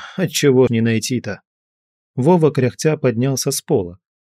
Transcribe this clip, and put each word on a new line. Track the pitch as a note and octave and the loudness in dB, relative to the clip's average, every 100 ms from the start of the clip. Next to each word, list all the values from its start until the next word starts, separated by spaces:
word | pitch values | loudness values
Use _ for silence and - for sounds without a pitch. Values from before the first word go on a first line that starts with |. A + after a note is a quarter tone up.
| - - | -10 -6
отчего | F3 - D3 B2+ B2 | -4 0 2 4 4
не | A2+ | 2
найти-то". | A#2 A2+ - B2 G#2+ F#2 _ _ _ _ _ _ _ | 0 -2 -2 -6 -6 -12 _ _ _ _ _ _ _
Вова | - C3+ F3+ D3+ | -2 2 4 2
кряхтя | C#3 B2 - D#3 D3+ | 2 -2 -2 -2 0
поднялся | C3 A2+ C3+ C3 C#3 | -2 0 -2 -2 -4
с | C#3 | -6
пола, | - C3 F2 F2+ _ _ | -2 -2 -2 -12 _ _